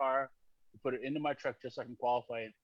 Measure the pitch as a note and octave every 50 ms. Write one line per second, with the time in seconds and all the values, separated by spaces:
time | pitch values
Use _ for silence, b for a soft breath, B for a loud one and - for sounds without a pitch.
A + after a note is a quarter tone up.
0 | C#3 C3 C3 C3+ C3+ C3 - _ _ - _ _ _ - _ G#2+ - C3+ B2 B2
1 | A#2 C3 C#3+ D#3 D3+ D3 C#3+ - - C#3+ A#2 - - B2+ - - A#2 A2 B2 A2
2 | - B2 B2 B2 A2+ - A#2+ A#2 A2+ A2 G#2+ _